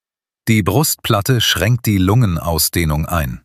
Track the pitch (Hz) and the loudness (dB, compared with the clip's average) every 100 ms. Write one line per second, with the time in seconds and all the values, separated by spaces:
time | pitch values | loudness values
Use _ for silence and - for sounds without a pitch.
0 | _ _ _ _ - 110 87 127 160 - | _ _ _ _ 0 0 2 2 0 -2
1 | - 104 - 123 - - 98 123 113 98 | -2 0 0 0 0 0 0 0 0 2
2 | 90 117 123 82 73 80 - 87 80 76 | 2 2 2 -2 -4 -2 -2 -2 -2 -2
3 | 78 85 69 62 | -2 -4 -4 -8